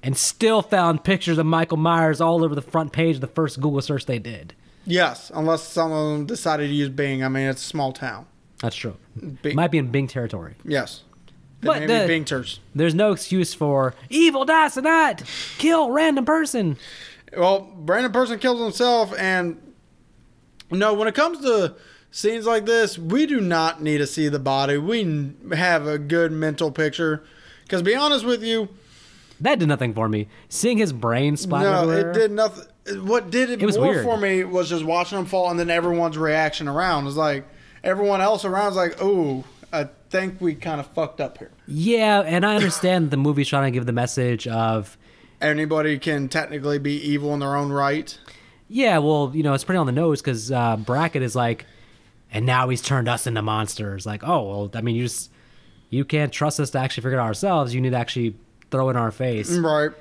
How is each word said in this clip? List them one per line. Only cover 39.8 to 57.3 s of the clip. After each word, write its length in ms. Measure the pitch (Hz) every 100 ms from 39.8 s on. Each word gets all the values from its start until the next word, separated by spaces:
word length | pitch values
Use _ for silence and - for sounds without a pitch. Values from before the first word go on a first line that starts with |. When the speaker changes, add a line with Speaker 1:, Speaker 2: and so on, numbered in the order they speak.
| 139 - _
Speaker 2:
think 320 | 185 190 185
we 120 | 180
kinda 300 | 151 170 151
fucked 380 | 139 - 156 -
up 160 | 139 -
here." 120 | - - -
Speaker 1:
Yeah, 540 | 147 180 233 220 202
and 240 | 160 170 202
I 100 | 208
understand 540 | 202 - 180 185 156
the 80 | 139
movie's 300 | 143 143 139
trying 240 | 143 139
to 0 |
give 140 | 123 123
the 80 |
message 540 | 120 123 - 123 117 120
of 500 | 113 113 113 98 - _ - - _
Speaker 2:
Anybody 580 | 151 151 156 160 151 143
can 320 | 165 147 135
technically 480 | 160 156 147 143 143
be 160 | 139 143
evil 360 | 147 147 147
in 60 | 147
their 160 | 139 143
own 160 | 143
right. 440 | 139 139 147 - - - - - _ _
Speaker 1:
Yeah, 300 | 226 254 170
well, 320 | 147 151 139
you 80 | 147
know, 140 | 151 135
it's 80 |
pretty 160 | - 185
on 80 | 143
the 40 |
nose 300 | 127 170 147
'cause, 300 | - 120 107
uh, 240 | 131 120 110
Brackett 460 | 107 123 165 147
is 120 | 127 120
like, 300 | 117 117 - - - _ _ _ _
"And 140 | 104 123
now 240 | 127 127
he's 100 | 127
turned 260 | - 135 120
us 160 | 120 -
into 160 | 113
monsters." 640 | 107 107 107 - 104 98 107
Like, 160 | 104
oh, 200 | 147 170 101
well, 240 | 101 101 113
I 60 |
mean, 140 | 117 117
you 100 | 123
just, 260 | - - _ _ - - - _
you 160 | 123 139
can't 260 | 151 147
trust 280 | - 151 147
us 100 | 143
to 60 | 139
actually 240 | 131 -
figure 160 | 123 127
it 40 |
out 40 |
ourselves. 480 | 117